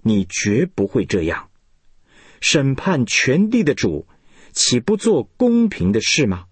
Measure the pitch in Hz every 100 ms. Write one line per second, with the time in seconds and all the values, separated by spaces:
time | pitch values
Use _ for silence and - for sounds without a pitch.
0 | 113 104 92 - 104 107 180 - 98 120
1 | 90 95 80 85 - _ _ _ _ _
2 | _ - - - - 160 135 135 - 156
3 | 117 - - 147 214 240 151 127 101 73
4 | - _ _ - - - - 123 123 214
5 | 226 170 110 _ 247 233 226 - 90 107
6 | - - 123 90 87